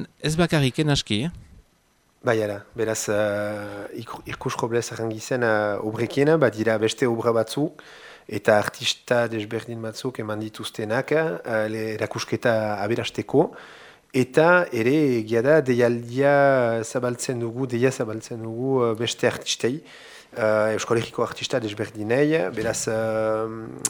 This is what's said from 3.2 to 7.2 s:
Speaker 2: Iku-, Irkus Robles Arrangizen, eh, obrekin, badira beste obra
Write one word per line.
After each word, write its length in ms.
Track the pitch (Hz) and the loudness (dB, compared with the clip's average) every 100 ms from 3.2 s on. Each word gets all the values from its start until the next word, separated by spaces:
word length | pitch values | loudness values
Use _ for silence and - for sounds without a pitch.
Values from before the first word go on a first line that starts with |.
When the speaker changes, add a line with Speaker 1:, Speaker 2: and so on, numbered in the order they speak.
| 104 104 104 104 104 101 101 120 | 0 0 -4 -6 -10 -12 -12 -12
Speaker 2:
Iku-, 220 | 113 - - | -12 -14 -12
Irkus 300 | 117 127 - | -8 -6 -4
Robles 360 | 120 117 - | -2 -2 -2
Arrangizen, 500 | 117 113 110 - 131 | -4 -6 -6 -4 0
eh, 320 | 117 107 104 101 | 2 2 0 -2
obrekin, 540 | 107 110 117 135 143 160 | -4 -4 -2 2 4 6
badira 380 | 123 107 113 110 | 4 2 0 2
beste 280 | 110 - 123 | 2 2 0
obra 260 | 113 | 2